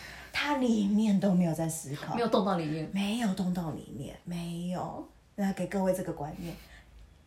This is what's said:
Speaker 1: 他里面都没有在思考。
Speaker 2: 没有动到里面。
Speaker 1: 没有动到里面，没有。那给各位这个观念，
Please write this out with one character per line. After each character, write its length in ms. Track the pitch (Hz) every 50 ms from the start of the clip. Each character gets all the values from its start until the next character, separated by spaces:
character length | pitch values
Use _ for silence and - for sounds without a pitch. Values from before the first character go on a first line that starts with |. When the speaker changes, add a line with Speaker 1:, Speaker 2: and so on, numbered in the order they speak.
| - - - - - -
Speaker 1:
他 260 | - - - 285 294 269
里 300 | 254 240 226 214 202 196
面 320 | 208 202 220 214 196 190
都 140 | - 208 180
没 100 | 180 180
有 100 | 170 156
在 140 | 156 165 160
思 260 | 156 - - 127 139
考。 200 | 147 - - -
Speaker 2:
没 60 | 233
有 60 | 233 220
动 160 | - 233 190
到 100 | 196 190
里 100 | 175 160
面。 240 | 151 156 160 156 160 -
Speaker 1:
没 240 | 196 202 202 214 240
有 160 | 240 202 190
动 200 | - 190 180 180
到 180 | 180 170 156
里 220 | 135 151 - - - -
面， 180 | 139 - - - -
没 460 | 170 175 170 170 170 170 170 175 180
有。 360 | 180 170 - - - - 330 - - - _ _ -
那 160 | - 202 196 185
给 120 | - 180 175
各 140 | - 196
位 120 | 190 190 180
这 100 | 185 180
个 100 | 170 156
观 180 | - 147 151 - -
念， 140 | 175 170 156 - - - - - - - - - - - - - -